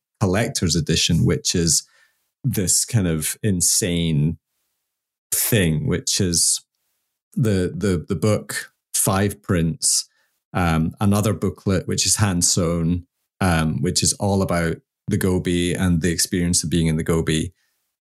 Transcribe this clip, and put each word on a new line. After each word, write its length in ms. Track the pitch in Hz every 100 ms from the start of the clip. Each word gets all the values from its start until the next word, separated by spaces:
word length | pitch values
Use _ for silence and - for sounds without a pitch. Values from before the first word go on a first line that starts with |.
| _ -
collector's 560 | 95 95 117 - 90 82
edition, 500 | 76 82 - 82 82
which 300 | 82 - 90
is 320 | 82 - - _ _ _ _ _
this 400 | 135 107 87 -
kind 240 | - 113 90
of 300 | 80 76 -
insane 960 | 113 92 - - 98 87 85 78 73 82 _ _ _ _ _ _ _ _ _
thing, 540 | - - 113 87 78 85
which 320 | 87 - -
is 420 | 95 85 - - - _ _ _ _ _ _ -
the, 360 | 110 98 90
the, 320 | 82 101 87 76
the 80 | 98
book, 580 | 110 104 - - - _ _
five 480 | - - 95 101 -
prints, 680 | - 92 82 73 - - - _ _ _ _
um, 400 | - 85 80 80 -
another 340 | 101 104 110
booklet, 540 | 87 98 - - 92 -
which 180 | 98 -
is 120 | -
hand 260 | 107 90
sewn, 640 | 87 - 85 85 82 87 - _ _ -
um, 420 | 95 82 80 -
which 200 | 92 -
is 100 | 85
all 280 | - 101 98
about 360 | 95 87 85 80 - _ -
the 100 | 98
Gobi 560 | 95 90 87 87 87
and 280 | 85 92 85
the 100 | 87
experience 520 | 82 - 92 87 90
of 60 | 80
being 180 | 85 82
in 100 | 80
the 60 |
Gobi. 500 | 82 82 80 78 85 - _ _ _ _